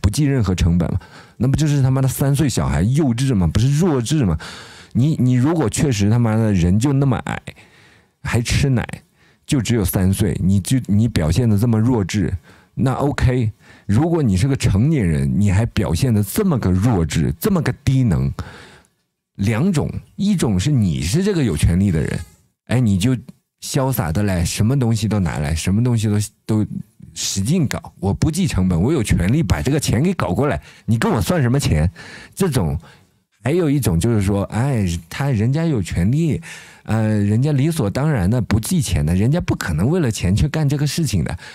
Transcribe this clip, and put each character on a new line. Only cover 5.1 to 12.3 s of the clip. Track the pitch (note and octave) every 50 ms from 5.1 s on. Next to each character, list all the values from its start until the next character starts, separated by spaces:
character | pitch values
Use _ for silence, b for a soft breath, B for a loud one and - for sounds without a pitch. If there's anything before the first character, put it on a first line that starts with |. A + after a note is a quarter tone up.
| D3+ -
你 | B2 B2+
如 | B2+ B2 B2 D3+ F3
果 | D#3+ C3+ G2+
确 | - - D#3+ C#3+
实 | A#2 G2+ G2 G#2
他 | A2+ B2
妈 | A#2 A2 G#2+
的 | A2+ A2+ G#2+
人 | G2+ F2+ E2 F2+ F#2+ A2
就 | B2 D3
那 | C#3 C3+ C#3+
么 | C3+ A2+ - -
矮， | - G#1+ - - - B B B B B B B B B B B B B _
还 | - C3+ - A#2
吃 | A#2 - - - C#3+ C#3
奶， | C3 A2 - - - - - _ b b b b b b b
就 | - - B2+
只 | G2 - A#2+
有 | A#2 F#2+
三 | F2+ - G#2+ F#2 F#2+
岁， | F#2+ - - E2+ - -
你 | - F#2 G2 G2+
就， | E2+ - C3+ B2+ A2+
你 | - G2+ G2+ A2+ A#2+
表 | - - E2 D2+
现 | - - B2 A2+
得 | G#2 F#2+
这 | B2 B2
么 | A2 G#2+
弱 | A2 B2+ C3 A2
智， | F#2+ E3 - G#2+ E2+ -